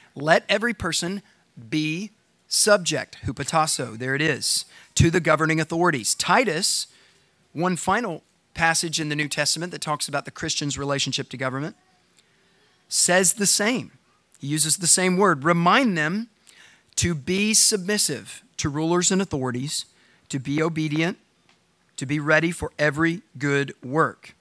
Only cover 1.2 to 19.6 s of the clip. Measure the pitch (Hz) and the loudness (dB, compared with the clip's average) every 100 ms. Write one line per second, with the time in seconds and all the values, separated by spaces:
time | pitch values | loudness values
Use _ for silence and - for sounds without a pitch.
1.2 | - _ _ - 113 156 156 165 208 _ | -12 _ _ -20 -6 -4 -2 -4 -8 _
2.2 | _ _ - - - 208 160 147 107 - | _ _ -4 0 4 4 2 -4 -6 -8
3.2 | - 139 139 165 156 - 120 110 127 139 | -6 -6 -2 0 0 -2 -6 -6 -2 0
4.2 | 156 131 - - - - - - 170 175 | 0 0 -2 -4 -6 -16 -4 2 4 4
5.2 | 156 156 156 160 156 165 175 143 104 - | 2 2 2 0 0 0 2 2 -2 -2
6.2 | - 202 240 156 214 - - _ _ _ | 2 2 2 0 -2 -2 -6 _ _ _
7.2 | _ _ _ 143 175 180 - 202 233 156 | _ _ _ -4 -2 -2 -2 -2 -2 -8
8.2 | _ _ _ - 165 165 170 156 156 147 | _ _ _ 2 2 2 0 -2 -2 -2
9.2 | 151 - 143 160 175 190 - 151 - 143 | -2 -2 -2 -2 -4 -8 -6 -4 -4 -6
10.2 | - - 160 - 147 135 143 139 147 127 | -6 -8 -6 -4 -4 -4 -4 -2 -2 -4
11.2 | 135 135 131 131 156 - _ _ _ _ | -6 -6 -6 -4 -8 -12 _ _ _ _
12.2 | _ _ _ _ _ _ - - - 180 | _ _ _ _ _ _ -6 0 2 4
13.2 | 185 - 196 - 208 247 101 _ _ _ | 4 2 2 2 0 -2 -6 _ _ _
14.2 | _ _ 143 151 156 147 170 - 185 180 | _ _ -4 -2 0 0 2 4 4 4
15.2 | 202 151 147 175 175 220 262 170 151 196 | 4 4 2 4 4 4 4 2 0 -2
16.2 | 233 _ _ - - _ _ - 170 160 | -8 _ _ -20 -20 _ _ -4 -2 -2
17.2 | 131 185 208 220 - 208 180 208 - 127 | -2 0 2 4 2 2 0 0 -2 -4
18.2 | - - - - 156 143 160 175 175 190 | -10 -18 -16 -6 -4 0 0 2 2 2
19.2 | 190 147 127 123 | 0 -2 -4 -4